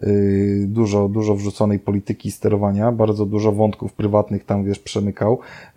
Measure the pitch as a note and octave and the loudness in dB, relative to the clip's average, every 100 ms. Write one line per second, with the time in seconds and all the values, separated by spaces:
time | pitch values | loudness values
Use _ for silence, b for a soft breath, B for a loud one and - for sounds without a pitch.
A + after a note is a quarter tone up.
0 | G#3 G3+ G3+ G3 G3+ G3+ G3 A2+ G#2+ G2+ | 0 2 2 2 2 0 0 0 2 2
1 | G2+ G#2+ G#2+ G2+ G2+ - G#2+ G2+ - G2+ | 2 0 0 0 -2 -2 0 0 0 -2
2 | - - G#2+ - - G2+ G2+ G2+ A2+ A2+ | -4 -6 -8 -4 -2 0 0 0 0 2
3 | A2 G#2+ G2+ G#2 G#2+ G#2 G#2+ - G2+ - | 0 0 -2 0 0 2 0 0 -8 -4
4 | G#2 G#2 G#2 G2+ - G2+ G3 G2 - - | 0 0 0 -4 -2 -2 -2 -4 -6 -4
5 | G3+ G3 G#3 - B B B | -2 0 0 0 B B B